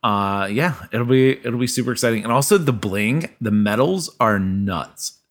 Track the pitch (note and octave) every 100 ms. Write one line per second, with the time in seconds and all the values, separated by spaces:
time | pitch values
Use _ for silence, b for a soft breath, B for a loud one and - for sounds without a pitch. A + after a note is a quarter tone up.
0 | A2 G2+ G2 G2 G2 G#2+ E3+ B2+ - A2+
1 | A#2+ C3 C3 B2+ A#2+ A#2+ B2 - A#2+ A#2
2 | A#2+ A2+ A2 B2+ - G3 C#3+ G#2+ G#2 G2
3 | G#2+ D3+ - - G#2+ G#2+ G#2 A2 D3+ F#3+
4 | D#3 - A2 G2+ F#2+ G2 G2 E2+ - -
5 | - - _